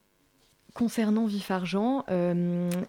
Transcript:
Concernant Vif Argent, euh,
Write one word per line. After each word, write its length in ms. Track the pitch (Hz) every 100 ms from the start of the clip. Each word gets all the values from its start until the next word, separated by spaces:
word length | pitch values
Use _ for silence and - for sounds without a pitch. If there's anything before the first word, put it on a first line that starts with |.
| _ _ _ _ _ _ _
Concernant 520 | - 233 - 214 214 226
Vif 260 | 202 185
Argent, 520 | 190 180 190 226 269 -
euh, 600 | 180 175 175 175 175 175 175